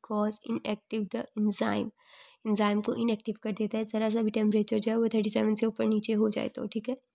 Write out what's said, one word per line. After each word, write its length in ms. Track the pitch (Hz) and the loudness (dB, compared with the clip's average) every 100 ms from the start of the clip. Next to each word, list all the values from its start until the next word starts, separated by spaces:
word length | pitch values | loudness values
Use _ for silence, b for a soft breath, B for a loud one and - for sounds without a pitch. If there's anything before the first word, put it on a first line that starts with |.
| - | -4
cause 320 | 214 208 - - | -2 0 -2 -6
inactive 580 | 226 - 214 _ 220 202 | -4 -4 -6 _ -6 -4
the 100 | 226 - - | -6 -6 0
enzyme, 500 | 214 202 226 202 220 _ B B B B 220 | 0 2 0 0 -2 _ B B B B -2
enzyme 360 | 208 208 208 208 | 2 4 2 0
को 80 | - | 0
इनएक्टिव 400 | 233 214 - 208 | 0 0 -4 -6
कर 100 | 214 | -6
देता 260 | 202 208 220 | -4 -2 -2
है। 60 | |
ज़रा 240 | 220 214 220 | -4 -2 0
सा 140 | 226 | 0
भी 80 | 214 | 0
टेम्परेचर 460 | 214 214 214 208 214 | 2 2 2 2 0
जो 120 | 220 | 2
है 80 | 226 | 2
वो 100 | 226 | 2
थर्टी 160 | 226 208 | 2 2
सेवन 240 | 220 214 | 2 2
से 120 | 214 226 | 2 0
ऊपर 200 | 220 220 | 0 0
नीचे 260 | 214 214 | 2 2
हो 140 | 214 220 | 2 2
जाए 180 | 214 - | 0 -4
तो, 180 | - 208 | -6 -6
ठीक 220 | 226 220 | -6 -6
है 80 | 262 _ | -8 _